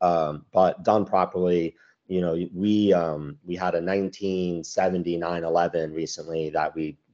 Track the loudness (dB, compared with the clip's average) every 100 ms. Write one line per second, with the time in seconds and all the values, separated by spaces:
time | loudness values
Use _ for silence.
0 | 2 2 0 -4 -2 4 4 2 2 2
1 | 2 0 0 0 2 2 0 -6 _ _
2 | -6 -2 0 -2 -4 -2 2 4 4 4
3 | 2 -4 -8 -12 -8 -4 -2 0 0 0
4 | -2 -4 -4 -2 -2 -4 -6 -2 0 0
5 | -2 -2 -2 -4 0 2 2 0 -4 -4
6 | -6 -8 -6 -4 -2 -2 -2 -2 -6 -8
7 | _